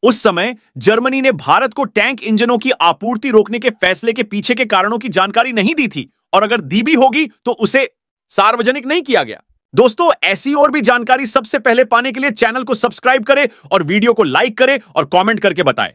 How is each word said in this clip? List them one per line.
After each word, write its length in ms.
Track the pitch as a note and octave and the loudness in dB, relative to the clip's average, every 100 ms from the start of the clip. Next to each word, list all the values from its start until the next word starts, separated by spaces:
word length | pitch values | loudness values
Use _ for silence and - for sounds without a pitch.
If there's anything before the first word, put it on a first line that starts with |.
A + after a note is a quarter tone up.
उस 200 | A3 A3+ | 2 2
समय 340 | G#3+ F3 G#3+ A#3+ _ C#3 | 0 0 -4 -6 _ -2
जर्मनी 420 | A#2+ A3 B3+ C4+ | 0 0 0 0
ने 100 | C4 | 0
भारत 400 | F#3 B2+ F3+ B3+ | -2 2 2 2
को 100 | - C4+ | -4 -4
टैंक 360 | - A3 C4 | 0 -2 -2
इंजनों 340 | - G#3+ A#3 A#3+ | -2 0 2 0
की 120 | B3+ | 0
आपूर्ति 580 | - E3+ E3 G#3 A#3+ C#4 | 0 0 0 -4 -6 2
रोकने 280 | A3 G3+ A#3 | 2 2 -2
के 120 | A#3+ | -4
फैसले 400 | A3+ F3+ F#3 A#3 | -2 -2 -2 -4
के 100 | A#3 | -2
पीछे 300 | G#3 G#3 G#3 | -4 -4 -4
के 100 | B3 | -2
कारणों 340 | B3 G3+ G3 A#3 | 0 0 0 -2
की 100 | B3 | -4
जानकारी 420 | F#3 G3 G#3 B3+ | -2 0 0 -2
नहीं 220 | A3+ G3+ | 0 -2
दी 120 | D#4+ B3 | 0 -4
थी 200 | D3+ B2+ _ _ | -6 -12 _ _
और 100 | F#3+ | 0
अगर 180 | G#3 A#3 | 2 -2
दी 200 | C#3 F#3+ | -2 -2
भी 120 | B3 | 0
होगी 320 | D4+ C4 B3+ D4+ _ | 2 2 2 -4 _
तो 80 | - | -6
उसे 340 | A#3 G#3+ C4 C4 _ _ _ _ | -2 0 0 -2 _ _ _ _
सार्वजनिक 560 | - G3+ A3+ A#3 C#4 B3+ | 0 0 2 -2 -2 -2
नहीं 160 | E4 | -4
किया 200 | C#4 G#3+ | 0 -2
गया। 180 | B2 G2+ _ _ _ | -2 -10 _ _ _
दोस्तों, 360 | C#3 B3 G#3+ E4+ - | 2 2 2 0 0
ऐसी 300 | E3+ F#3+ C4+ | -2 -2 -2
और 160 | D4 C#4+ | 2 2
भी 100 | D4 | 2
जानकारी 460 | A3 A#3+ A#3 B3+ C4+ | 0 0 2 0 0
सबसे 320 | C4 A3 C#4+ | -4 -2 -2
पहले 260 | B3 A#3+ A#3 | 0 2 2
पाने 260 | A#3 B3+ | 0 -2
के 80 | B3 | -4
लिए 100 | C#4 | -4
चैनल 300 | A3 A#3 A#3+ | 0 -2 -2
को 120 | C4 | -4
सब्सक्राइब 500 | B3+ - - B3+ C4 | -2 -2 -2 0 0
करें 220 | A3 C#4 C4+ _ C#3+ | 2 2 2 _ -4
और 100 | G3 | -2
वीडियो 320 | D#3 G3+ A#3 | 0 0 2
को 80 | A3 | 2
लाइक 340 | G3+ D#3+ B3 A3 | 2 2 -2 2
करें 200 | B3+ C#4 _ - | 2 2 _ -4
और 80 | C#3+ | 0
कमेंट 340 | F3+ G3 A3+ | 2 2 0
करके 220 | G3+ E3 | 0 0
बताएं। 300 | D3+ A#2+ F#2+ | 0 0 -4